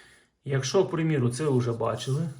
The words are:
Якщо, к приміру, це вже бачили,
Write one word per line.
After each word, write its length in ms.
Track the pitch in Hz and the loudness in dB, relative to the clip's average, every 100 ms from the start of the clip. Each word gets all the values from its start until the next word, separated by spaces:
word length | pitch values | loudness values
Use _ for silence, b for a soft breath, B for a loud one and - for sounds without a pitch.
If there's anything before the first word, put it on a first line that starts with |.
| B B B _ 135 | B B B _ -4
Якщо, 400 | 135 - 196 185 | -2 2 2 2
к 60 | |
приміру, 380 | 160 160 147 120 | 2 0 2 0
це 200 | 127 156 | 0 0
вже 240 | 127 120 | 2 2
бачили, 560 | 110 113 110 - 139 165 - | 0 -2 -4 -2 -2 -4 -8